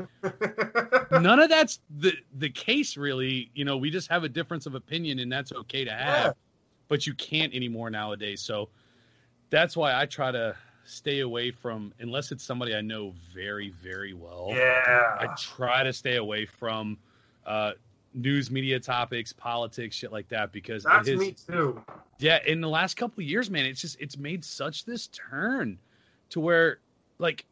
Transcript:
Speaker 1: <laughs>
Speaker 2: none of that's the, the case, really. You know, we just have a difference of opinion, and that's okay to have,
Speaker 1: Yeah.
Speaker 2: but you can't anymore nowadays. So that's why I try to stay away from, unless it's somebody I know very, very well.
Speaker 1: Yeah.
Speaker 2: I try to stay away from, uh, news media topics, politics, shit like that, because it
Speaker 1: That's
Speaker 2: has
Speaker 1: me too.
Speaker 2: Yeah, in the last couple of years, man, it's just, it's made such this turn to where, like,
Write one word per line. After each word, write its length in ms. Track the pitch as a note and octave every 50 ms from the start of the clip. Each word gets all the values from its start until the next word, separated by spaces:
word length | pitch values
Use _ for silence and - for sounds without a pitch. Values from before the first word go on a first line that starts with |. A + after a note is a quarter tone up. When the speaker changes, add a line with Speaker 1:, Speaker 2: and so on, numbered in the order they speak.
| F#3 - _ _ -
Speaker 1:
<laughs> 880 | F#3 F#3 - G#3+ G#3 - - G#3+ A3 - A#3 A#3 - B3+ B3+ B3+ -
Speaker 2:
none 280 | C4 B3+ E3+ F3+ A#3 C#4
of 100 | D#4 E4+
that's 300 | D#4+ D#4 D#4 A3+ - - _ - D3+ C#3+
the, 140 | D3 F#3 D#3+ D#3 - _ - C3+
the 120 | D3 D3
case, 480 | B2+ - - - A#3+ C#4+ C#4 - - C#3+
really. 520 | C#3+ C#3+ C3+ C3 C3 C3 C3 B2+ A#2+ - -
You 120 | C#3+ C#3+
know, 120 | C#3 C#3 C3+
we 120 | C3 D3+
just 200 | D#3 F#3 D#3+ -
have 140 | E3 F3 D#3+
a 60 | D3+
difference 360 | A#2+ D#3+ E3 - F3 D#3 -
of 100 | D3+ C3
opinion, 440 | C3 - - D#3 E3+ E3+ D3+ C#3 B2+
and 120 | B2 B2
that's 200 | B2+ C#3 C#3 C3+
okay 320 | B2 B2 A2+ - - C3+ C3+
to 60 | A#2
have, 340 | G#2+ A2+ C3 D3 - D3+ -
Speaker 1:
Yeah. 60 | D3+ C#3+ _ _ _ _ _ _ _ _ _ _ -
Speaker 2:
but 180 | D3+ C#3+ D3 D#3
you 60 | C3+
can't 400 | - - - D3+ D#3 D#3 C#3+ A2
anymore 360 | B2+ B2 A#2+ A#2 A2+ A#2 A2+
nowadays. 520 | A2 G#2+ G#2+ G#2+ G#2 G2+ G#2+ G#2 G2+ G2
So 280 | - - A2+ G#2 G#2 A2 _ _ _ _ _ _ _ _ _ _ _ _ _ _ _ -
that's 260 | - D3+ E3+ F3 - E3
why 220 | D#3 C#3+ B2+ B2+
I 60 | D3
try 260 | C#3 - - C#3+ C3
to 240 | B2 A#2+ A2+ A2 G#2 - - _ _ _ _
stay 340 | - - - - D3 C#3+ C#3
away 320 | C3+ B2 A#2 A#2+ A#2+ B2
from, 420 | A#2+ - - B2 A2+ A2 G#2 G#2 - -
unless 320 | A#2 A#2+ A#2+ C#3 D3 -
it's 120 | C#3+ B2+ -
somebody 320 | - B2+ B2 B2 A#2+ A2
I 60 | G#2+
know 320 | G#2+ G#2+ A2 A2 G#2 G2 F2+ F2 F2 E2+ F2
very, 360 | F#2 F#2+ G2+ G#2 G#2 G#2 G2+
very 440 | F#2 D#2+ F2 F#2 F#2 F#2+ G2+ G2 F#2+
well. 340 | F2 E2+ E2+ F2 F2 F2+ G2
Speaker 1:
Yeah. 680 | A2+ B2+ B2+ B2+ B2+ B2+ B2+ B2 B2 B2 A#2+ A2+ G#2+ G2+
Speaker 2:
I 80 | A2 - - -
try 460 | - - - - B2+ B2 B2 C3 C3+
to 100 | C3 B2
stay 220 | - - C3 B2
away 300 | A#2+ A2 G#2 G#2 G#2+ A2
from, 520 | G#2+ - - A#2+ A2+ A2 A2 A2 G#2+ G#2+ G#2+ _ _ _ _ _ _ _ _ -
uh, 280 | - G#2+ G#2+ G#2+ G#2 G2 - _ _ _ _ _ _ -
news 360 | B2+ A#2+ C3+ C#3+ C#3+ C3+ -
media 300 | B2 C3+ C3 C3+ C3 B2+
topics, 520 | - - B2+ B2 A#2+ A#2+ B2 A#2 A#2 A#2 -
politics, 640 | - - A#2+ A#2+ A#2+ A#2 A2+ - - A#2 A2 -
shit 160 | - - G#2+
like 160 | G#2+ G#2+ G2 -
that, 220 | A#2+ A2 G#2 G2
because 320 | F#2 G#2 - - A2+ G#2+ G2
it 40 | D#3
Speaker 1:
That's 200 | F3 G#3 G3+ -
Speaker 2:
has 100 | - F#3
Speaker 1:
me 160 | G3 G3 - - - -
too. 360 | F3 F3 D#3 C3+ A#2+ - - - - - - _ _ -
Speaker 2:
Yeah, 200 | C3+ D#3 E3 D3+ - -
in 140 | D#3+ E3
the 80 | E3 D#3+
last 260 | D#3 D#3+ F3+ F#3 - -
couple 240 | A#3 A#3 - - F3
of 60 | C#3
years, 220 | D3+ A3+ B3+ G3
man, 140 | G3 D#3 C3+ C3
it's 120 | C3+ C3+
just, 180 | - E3 - -
it's 180 | C#3 C#3+ C#3 C#3+
made 260 | C#3+ D3 F3 F#3 D3+
such 420 | - - - C3+ D#3 D#3 - -
this 220 | - A#3+ A3+ - -
turn 720 | - - - - C3 C#3 F3 A3+ C4 C4+ F3 A2+ F#2+ F#2 _ _ _ _ _ _ _ _ _ -
to 100 | - E3+
where, 400 | D#3 E3+ E3+ E3 E3 D#3+ B2 - _ _ _ _ _ _ _ -
like, 260 | E3+ E3 D3+ - - _